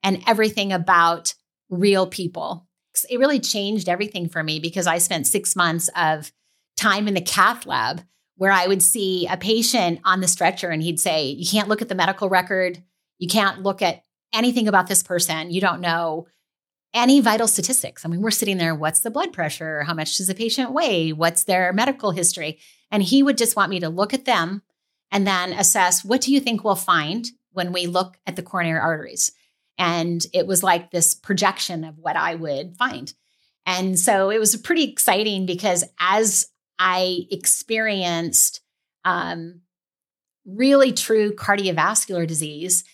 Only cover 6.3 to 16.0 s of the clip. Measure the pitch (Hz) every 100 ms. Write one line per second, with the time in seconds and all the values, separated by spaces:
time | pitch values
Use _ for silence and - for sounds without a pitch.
6.3 | _ _ _ _ - 165 196 208 190 185
7.3 | - 196 240 - 131 113 160 - _ _
8.3 | _ 190 190 180 196 - 226 196 185 165
9.3 | 185 185 226 226 247 175 170 190 185 180
10.3 | - 175 180 175 156 160 165 190 160 143
11.3 | 143 170 208 202 208 226 185 196 190 196
12.3 | 185 180 190 180 180 _ _ _ _ 175
13.3 | 202 196 185 190 190 190 - _ _ _
14.3 | 208 240 247 214 196 180 190 - 175 175
15.3 | 160 165 175 190 175 180 165